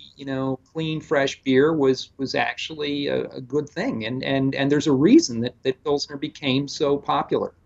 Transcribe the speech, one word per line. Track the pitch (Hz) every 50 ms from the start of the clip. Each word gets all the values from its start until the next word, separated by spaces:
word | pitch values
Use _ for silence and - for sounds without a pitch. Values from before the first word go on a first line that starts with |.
| 143 - _
you | - 139
know, | 139 135 131 135 135 131 - _ _
clean, | - 160 160 156 156 156
fresh | 151 - 160 139 139 135 - - -
beer | 135 131 131 143 156 165
was, | 156 135 131 131 - - - _ -
was | 135 127 -
actually | 131 120 120 123 - - - 160 151 147 147 143 143 143
a, | 139 131 131 123 -
a | - -
good | 131 123 131 147 147
thing. | - - - 214 262 151 110 107
And, | 113 127 131 -
and, | - 135 135 135 135 135
and | 135 139 139
there's | 147 147 -
a | 156 139
reason | 131 147 196 262 330 - - 120 113
that, | 120 123 - _ -
that | 131 131 _ -
Pilsner | 156 143 143 143 - 147 143
became | 151 147 - - 151 135 127 139 143 139
so | - - 156 143 143 143
popular. | - - 147 143 - - 156 113 95 - - _ _